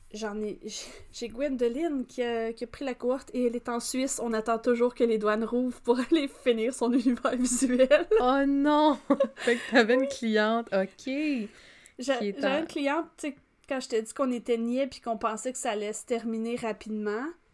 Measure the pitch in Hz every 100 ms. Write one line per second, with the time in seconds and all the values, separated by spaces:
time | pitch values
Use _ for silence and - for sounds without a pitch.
0 | - 214 214 208 214 - 214 202 - -
1 | - - 233 226 285 262 240 240 330 277
2 | 240 - 240 233 226 233 240 - 277 247
3 | 247 262 - 254 247 233 - 240 - 254
4 | 269 - 233 220 220 226 233 240 240 240
5 | 233 220 208 214 220 240 254 240 - 247
6 | 247 330 277 - 254 226 220 254 233 247
7 | 240 233 - 247 247 240 254 247 254 302
8 | 349 427 247 277 277 277 285 294 311 285
9 | - 269 269 - - 240 - 254 220 254
10 | 269 - 233 214 214 226 233 196 190 -
11 | - 277 302 269 208 - - - - -
12 | 254 254 208 196 277 277 320 320 277 302
13 | 320 - 302 - _ _ - 254 254 226
14 | 220 - 262 247 226 233 233 247 269 -
15 | - 220 226 214 254 254 254 208 208 220
16 | - 233 226 226 226 240 226 208 - 214
17 | 208 208 285 339 _